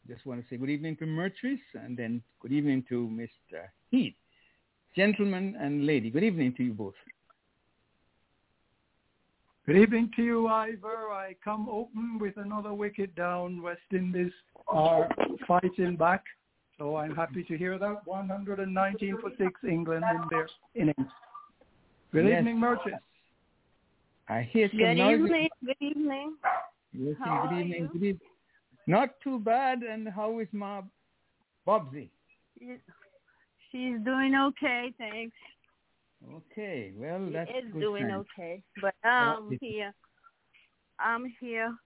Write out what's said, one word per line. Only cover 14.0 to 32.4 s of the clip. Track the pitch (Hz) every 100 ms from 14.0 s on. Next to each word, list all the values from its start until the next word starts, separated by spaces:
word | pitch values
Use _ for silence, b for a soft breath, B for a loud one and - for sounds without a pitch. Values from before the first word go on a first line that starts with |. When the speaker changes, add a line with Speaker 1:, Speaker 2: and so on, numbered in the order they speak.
| 185 180 180 - _ - -
Speaker 2:
are | 160 160 160 160 - - - -
fighting | 180 185 180 180 170
back. | 165 196 - - _ _ _ _
So | 147 156
I'm | 156 156
happy | 165 165
to | 175 160
hear | 180 185
that. | 202 208 170
One | 190 190
hundred | 196 202 196
and | 190
nineteen | 190 196 202 196 190
for | 196 -
six, | 185 -
England | - 165 165 165 165
in | 170 165
their | 160 160 - _ 233
innings. | 151 - 269 - - - - _ _ _ _ _ _
Good | 156 190
Speaker 1:
Yes. | 240
Speaker 2:
evening, | 233 226
Murchison. | 240 240 196 - _ _ _ _ _ _ _ _ _ _ _ _ -
Speaker 1:
I | 113 117
hear | 226 208
some | 220
Speaker 3:
Good | - 170
Speaker 1:
noise. | - -
Speaker 3:
evening. | 320 330 320 - 247
Good | 269
evening. | 285 294 302 269 294 311 - - - _ _ -
Speaker 1:
Yes, | 139 151
Speaker 3:
How | 262 147 160
Speaker 1:
good | 175
Speaker 3:
are |
Speaker 1:
evening. | 175 170
Speaker 3:
you? | 165
Speaker 1:
Good | 170
evening. | 202 190 - _ _ _ _ _ -
Not | 190 269 -
too | 277 254
bad. | 208 240 269 254
And | 233 220 220
how | 196 214 226
is | 220
my | 208 202 202 190 _ _ _ _ _ _ _ -
Bobsy? | 208 143 143 127 _ _ _